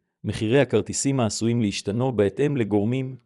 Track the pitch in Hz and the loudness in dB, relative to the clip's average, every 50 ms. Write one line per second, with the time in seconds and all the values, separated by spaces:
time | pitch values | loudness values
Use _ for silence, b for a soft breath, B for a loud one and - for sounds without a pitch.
0 | _ _ _ _ - 107 101 - 117 107 120 143 135 - - - - - - - | _ _ _ _ -8 -6 -4 -2 0 2 4 4 4 4 2 0 0 -2 -4 -4
1 | - 135 139 135 117 110 - - 110 117 117 120 113 101 98 - - 101 101 120 | -2 0 0 2 0 0 0 0 0 0 0 2 0 0 -2 -4 -6 -4 -4 -2
2 | 127 135 127 104 101 98 - - 139 147 143 131 113 101 104 104 101 113 123 135 | -2 0 2 2 2 2 2 0 0 0 0 0 0 0 2 2 2 2 0 -2
3 | 131 131 131 - _ | -4 -6 -10 -14 _